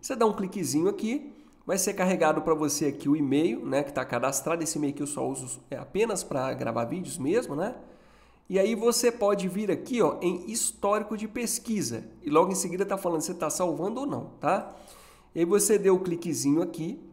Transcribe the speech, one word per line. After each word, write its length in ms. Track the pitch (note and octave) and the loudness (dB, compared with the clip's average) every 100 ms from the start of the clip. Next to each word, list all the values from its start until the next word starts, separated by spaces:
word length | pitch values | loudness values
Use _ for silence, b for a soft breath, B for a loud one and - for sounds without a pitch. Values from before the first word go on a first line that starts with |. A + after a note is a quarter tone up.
Você 160 | - C4 | -6 2
dá 80 | |
um 80 | A3+ | 2
cliquezinho 560 | G#3 F#3+ G3 D3 C#3 F3+ | 2 -4 -2 0 2 2
aqui, 420 | G3+ G#3+ C#4 - B B B - | 0 -2 -4 -6 B B B -4
vai 100 | F#3 | -2
ser 160 | G#3 | 0
carregado 480 | G3 F#3 F#3 D#3+ D3+ | 0 2 4 4 2
pra 140 | D3+ | 2
você 320 | D#3 D3+ - D3+ | 2 2 2 0
aqui 240 | C#3 C#3+ | 0 2
o 40 | |
e-mail, 480 | D3+ C#3 C#3 E3+ A#3+ - | 2 4 4 2 0 0
né, 160 | C3+ | 0
que 100 | C#3+ | 0
tá 100 | - B2+ | -4 -2
cadastrado. 560 | B2 B2+ C#3 - E3+ | 0 0 0 -2 -2
Esse 160 | D#3 - | -2 -2
e-mail 160 | D3 | -2
que 80 | C#3 | -2
eu 40 | C#3+ | -6
só 220 | C3+ C3 | -4 -4
uso, 320 | C3+ B2+ - - | -4 -8 -12 -10
é, 60 | C3+ | -12
apenas 480 | B2 F#3 A#3 F#3 | -6 0 0 0
pra 300 | - D3 C3 | -4 -2 -2
gravar 320 | B2 A#2+ A#2 A#2 | -4 -4 -2 -2
vídeos 320 | E3+ D#3 - | -4 -6 -4
mesmo, 360 | C3+ G#3+ - | 0 0 0
né? 200 | C#3+ G3 - B B B B B B _ | -4 -4 -6 B B B B B B _
E 100 | F#3 | 2
aí 160 | G3 | 2
você 380 | A3+ A#3 A#3 A#3 | 4 2 4 2
pode 340 | - G3+ G3+ F3+ | 2 2 2 0
vir 220 | F3+ G#3+ | -2 -2
aqui, 300 | E3 - A#3+ | -2 -2 2
ó, 160 | E3 - | 2 2
em 280 | F3+ F3 - | -2 -2 -6
histórico 640 | A3+ - - G3+ G#3+ G#3+ | -4 -4 -2 0 0 0
de 140 | G#3+ G#3+ | -6 -6
pesquisa. 800 | B3 A#3 - - G#3+ C3 A#2 - - | -4 -4 -4 -2 -2 -2 -4 -10 -10
E 80 | - | 2
logo 220 | D3+ F#3 | 4 4
em 20 | |
seguida 320 | F#3 F#3 F3 G3 | 2 -4 -2 -2
tá 100 | G3 | -2
falando 240 | F#3 E3 | 0 -2
se 140 | D#3 | -2
tá 160 | F3 D#3 | -4 -4
salvando 500 | - F3+ D3+ F#3 A#3+ | 0 -2 0 -4 -4
ou 60 | C#4 | -4
não, 240 | C3+ - - | -6 -8 -4
tá? 340 | C#3+ G3 - B B B B B B | -2 0 -2 B B B B B B
E 60 | D#3 | -2
aí 40 | |
você 340 | F3 G3+ G3+ G#3 | 2 4 4 4
deu 180 | F3+ F#3 | 6 4
o 40 | |
cliquezinho 640 | F#3 E3+ E3+ C3+ C3+ D3+ | 2 -4 -2 0 2 2
aqui. 360 | F3+ - D#3+ A#3+ - | 2 -4 -8 -8 -14